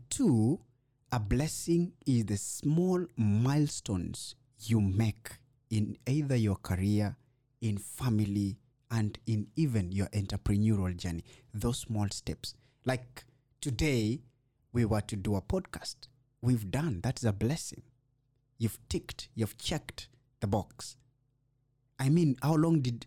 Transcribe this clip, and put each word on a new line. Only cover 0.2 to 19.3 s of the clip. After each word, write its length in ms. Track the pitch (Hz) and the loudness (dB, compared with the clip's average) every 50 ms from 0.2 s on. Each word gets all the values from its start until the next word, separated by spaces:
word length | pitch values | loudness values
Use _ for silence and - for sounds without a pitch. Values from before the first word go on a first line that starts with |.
| 269 196 127 113 107 120 170 - - _ _ _ _ _ _ _ _ _ | 4 4 6 6 6 4 2 0 -4 _ _ _ _ _ _ _ _ _
a 80 | 127 113 | -4 -2
blessing 720 | 104 98 127 123 151 156 - - - 165 170 170 175 180 - _ - | 0 0 0 0 0 -2 -4 -4 -2 2 2 2 2 0 -4 _ -2
is 200 | 143 127 117 110 | 2 2 2 2
the 120 | 98 104 98 | 2 0 -2
small 680 | - - - - - 143 156 170 180 185 180 180 180 - _ - | -2 -6 -8 -4 0 0 2 2 4 2 2 0 0 -2 _ 0
milestones 1160 | 110 104 101 110 120 135 143 151 147 147 - - - - 101 90 85 80 82 - - - - - _ _ _ - | 2 2 4 4 4 4 4 2 2 0 0 -4 -6 -4 -4 -2 -4 -4 -8 -10 -12 -14 -16 -18 _ _ _ -12
you 200 | - 110 117 110 | -2 2 2 4
make 520 | 101 98 92 107 113 107 - - - - - - _ _ _ _ _ _ | 4 4 2 2 2 0 -2 -4 -10 -18 -18 -18 _ _ _ _ _ _
in 280 | 110 107 107 113 - - _ | -2 -2 0 -2 -4 -6 _
either 300 | 123 135 156 147 135 131 | -2 -2 0 0 2 2
your 220 | 120 107 104 95 - | 2 4 2 2 0
career, 580 | - - 92 87 95 101 104 104 104 101 - - _ _ _ _ _ _ _ _ | -2 -2 -2 0 2 2 4 2 2 0 -2 -8 _ _ _ _ _ _ _ _
in 160 | 117 110 101 98 | -4 -2 -2 -4
family, 800 | - - - - 135 127 110 107 107 101 101 101 101 98 - - _ _ _ _ _ - | -6 -10 -8 -4 -2 0 2 2 2 2 0 0 0 -2 -2 -6 _ _ _ _ _ -4
and 260 | 113 113 107 104 - - - | -2 -2 0 -2 -4 -6 -4
in 220 | - 110 107 101 - - | -2 -2 -2 -2 -4 -2
even 340 | 160 165 139 117 107 92 87 | -2 0 0 0 0 -2 0
your 180 | 95 98 98 - | -2 -2 -2 -2
entrepreneurial 880 | - 104 98 98 104 95 - - 101 101 107 110 107 98 92 92 87 85 | -2 -4 -4 -2 -6 -4 -2 0 2 2 4 4 2 2 0 -2 -2 -4
journey. 260 | - 90 82 82 - - - - _ _ - | -6 -6 -6 -6 -8 -12 -18 -20 _ _ -8
Those 260 | 104 104 117 127 - | -4 -4 -4 -4 -4
small 300 | - - 110 104 104 101 | -6 -6 -4 -2 -2 -2
steps. 460 | - - - - 80 - - - - _ _ _ _ _ _ | -4 -6 -8 -8 -8 -8 -10 -14 -14 _ _ _ _ _ _
Like 400 | 127 131 123 - - - - - _ _ _ _ _ _ _ | -4 -4 -4 -6 -10 -20 -20 -20 _ _ _ _ _ _ _
today, 580 | - 147 117 - 156 151 135 117 107 107 123 - - _ _ _ _ _ _ _ _ _ - | -8 -6 -2 0 0 2 2 2 2 0 0 -2 -6 _ _ _ _ _ _ _ _ _ 0
we 100 | 120 117 | 0 2
were 160 | 104 110 104 | 2 2 0
to 160 | - - 113 | -2 -2 -6
do 200 | 101 92 110 104 | -4 -2 0 -2
a 60 | 95 | 0
podcast. 680 | - - - 185 190 - - - - - - - - - _ _ _ _ _ _ | 0 0 -2 -2 -2 -4 -10 -14 -12 -14 -14 -14 -18 -20 _ _ _ _ _ _
We've 280 | - 123 127 113 107 92 | 0 0 2 2 0 -2
done. 300 | - 135 165 165 110 87 | -4 -2 -2 -2 -2 -2
That's 220 | - 120 131 - 123 | -2 -4 -2 0 0
a 80 | 110 | -2
blessing. 520 | 98 95 107 120 160 170 - - - - - _ _ _ _ _ _ _ _ _ _ _ _ _ _ - | 0 0 0 -2 -2 -2 -6 -10 -14 -16 -18 _ _ _ _ _ _ _ _ _ _ _ _ _ _ -4
You've 200 | 113 107 - - - - | -2 -2 -2 -6 -8 -6
ticked, 400 | - 170 - - - - - - | -6 -6 -6 -8 -12 -14 -16 -12